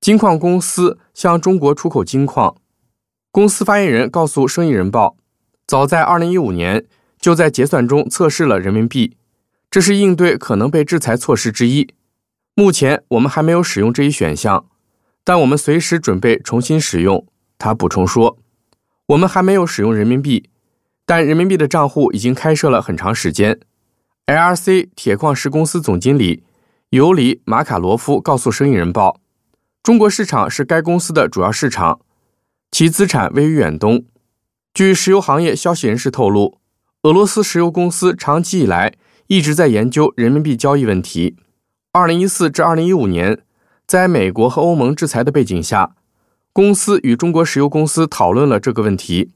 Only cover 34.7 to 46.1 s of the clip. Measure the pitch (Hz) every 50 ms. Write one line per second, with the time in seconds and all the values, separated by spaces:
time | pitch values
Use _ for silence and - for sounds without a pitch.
34.7 | _ - 190 190 190 - - 190 190 196 185 - 139 147 170 170 131 160 - 175
35.7 | 175 165 - 120 104 120 120 139 123 - 123 101 101 101 101 - - _ _ _
36.7 | _ _ _ _ _ _ _ 151 160 185 208 196 - 220 208 - - 170 170 170
37.7 | 156 185 175 175 170 - - 185 175 - - - 147 160 175 - - 185 151 104
38.7 | 90 85 92 110 - _ _ _ _ _ _ _ 196 190 151 151 151 156 175 147
39.7 | 113 104 110 123 123 151 151 147 - - 120 113 135 147 156 151 135 113 - 139
40.7 | 143 143 131 113 101 92 87 - - 82 85 90 - _ _ _ _ _ _ _
41.7 | _ _ _ _ _ 180 180 170 165 170 180 196 - - 180 160 139 - 160 165
42.7 | 165 160 160 175 190 175 127 98 90 85 87 98 110 - _ _ _ _ _ _
43.7 | _ _ _ _ - 185 185 185 175 160 185 190 180 - 117 - 123 - 147 170
44.7 | 175 160 127 123 147 147 170 147 - 117 120 135 143 151 127 98 95 87 80 -
45.7 | - 104 95 - _ _ _ _